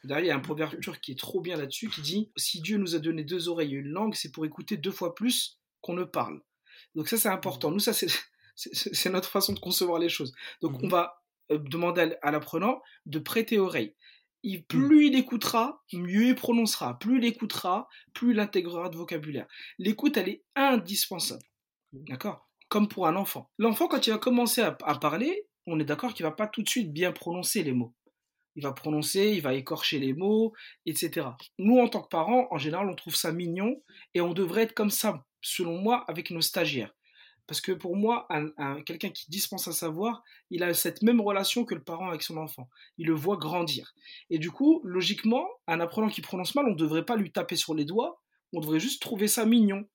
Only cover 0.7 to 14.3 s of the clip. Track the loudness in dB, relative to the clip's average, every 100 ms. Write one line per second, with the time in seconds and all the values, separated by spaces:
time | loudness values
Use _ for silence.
0.7 | -4 -10 -10 -12 -10 -6 -4 -4 -6 -6
1.7 | -8 -8 -6 -4 -4 -4 -4 -4 -4 -2
2.7 | 0 0 -2 -2 -4 -4 -4 -2 -2 -2
3.7 | -2 -6 -2 -2 -2 -8 -6 -6 -6 -8
4.7 | -4 -4 -4 -6 -2 -2 0 -4 _ _
5.7 | _ -6 -4 -4 -4 -4 -8 _ _ _
6.7 | -20 -12 -8 -2 0 2 0 -4 -2 -2
7.7 | 0 0 0 0 -2 -4 _ _ -14 -10
8.7 | -6 -4 -2 0 -2 0 0 0 -4 -4
9.7 | 0 0 2 0 -2 -6 -10 -18 -6 -6
10.7 | -4 0 2 0 -6 _ _ _ -2 -2
11.7 | -2 0 2 2 2 0 -2 -2 0 0
12.7 | 0 -6 -20 -6 -6 -2 -2 2 2 2
13.7 | 0 -4 _ -20 _ _